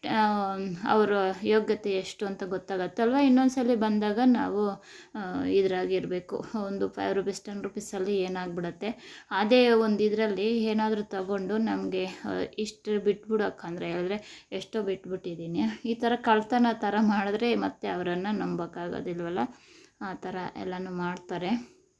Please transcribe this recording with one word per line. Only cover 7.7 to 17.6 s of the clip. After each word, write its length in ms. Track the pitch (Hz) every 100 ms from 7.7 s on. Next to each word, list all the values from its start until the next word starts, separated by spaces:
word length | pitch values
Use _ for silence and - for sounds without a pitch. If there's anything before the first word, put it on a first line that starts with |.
| 202 202 196 185 202
ಏನಾಗ್ಬಿಡತ್ತೆ. 720 | 185 185 180 175 170 165 202 233 - - -
ಅದೇ 400 | 196 208 254 247
ಒಂದು 320 | 226 220 208
ಇದ್ರಲ್ಲಿ 600 | 214 208 220 190 214 233
ಏನಾದ್ರೂ 380 | 220 214 220 214
ತಗೊಂಡು 560 | 208 196 190 202 185 214
ನಮ್ಗೆ, 480 | 220 190 190 185 185
ಆ, 220 | - 214 185 180 -
ಇಷ್ಟು 420 | 214 - - 208
ಬಿಟ್ಬಿಡು 440 | 196 202 214 220
ಅಕ್ಕ 200 | 196 190
ಅಂದ್ರೆ 280 | 175 170 170
ಹೇಳಿದ್ರೆ 560 | 170 180 208 - - -
ಎಷ್ಟೋ 300 | 190 190 226
ಬಿಟ್ಬಿಟ್ಟಿದ್ದೀನಿ. 800 | 196 190 180 185 185 170 170 170 220 214
ಈ 100 | 226
ಥರ 180 | 226 233 233
ಕಳ್ತನ 500 | 240 220 214 247 240
ಥರ 220 | 226 208 208
ಮಾಡಿದ್ರೆ 540 | 220 208 202 208 240
ಮತ್ತೆ 340 | 220